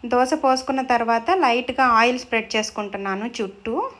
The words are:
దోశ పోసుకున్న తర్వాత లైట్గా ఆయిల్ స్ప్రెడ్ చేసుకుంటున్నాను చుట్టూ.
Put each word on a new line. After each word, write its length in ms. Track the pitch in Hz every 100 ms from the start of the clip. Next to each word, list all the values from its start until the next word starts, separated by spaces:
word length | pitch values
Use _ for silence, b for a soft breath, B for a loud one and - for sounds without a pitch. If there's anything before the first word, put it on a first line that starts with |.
| 240
దోశ 240 | 247 254 311
పోసుకున్న 380 | 277 262 269 269
తర్వాత 500 | 262 240 233 233 226
లైట్గా 540 | 381 277 240 247 254 262
ఆయిల్ 340 | 226 233 247
స్ప్రెడ్ 360 | - 226 226 220
చేసుకుంటున్నాను 760 | 214 - 208 196 196 190 226 240
చుట్టూ. 480 | 196 196 - 254 523 -